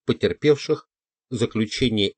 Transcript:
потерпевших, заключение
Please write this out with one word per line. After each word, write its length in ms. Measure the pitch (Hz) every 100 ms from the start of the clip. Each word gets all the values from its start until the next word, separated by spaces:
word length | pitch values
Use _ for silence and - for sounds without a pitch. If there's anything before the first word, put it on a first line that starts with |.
| -
потерпевших, 840 | 120 104 - 147 143 - 151 - _ _ _ _
заключение 840 | 113 117 107 107 - 127 110 101